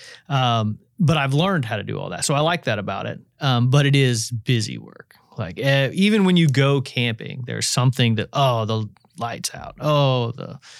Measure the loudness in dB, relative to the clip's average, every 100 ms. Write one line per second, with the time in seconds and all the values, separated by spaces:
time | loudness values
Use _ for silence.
0 | -20 -20 -4 0 2 2 0 -4 _ 0
1 | 2 2 2 2 2 0 -2 -4 -6 -8
2 | -8 -6 -2 0 0 0 -2 -4 -4 -6
3 | -8 -10 -16 _ 0 2 4 4 4 4
4 | 2 0 -4 -6 -2 -2 -2 -8 -14 -20
5 | -20 _ _ -10 -10 -4 0 2 0 2
6 | 2 4 4 4 4 4 2 2 -2 -4
7 | -2 -4 -10 -10 -10 -6 -2 2 2 2
8 | 2 0 -2 0 0 0 -2 -4 -6 -12
9 | _ -10 -10 -8 -10 -12 -16 -6 0 2
10 | 2 2 -2 -6 -12 -16 -20 -20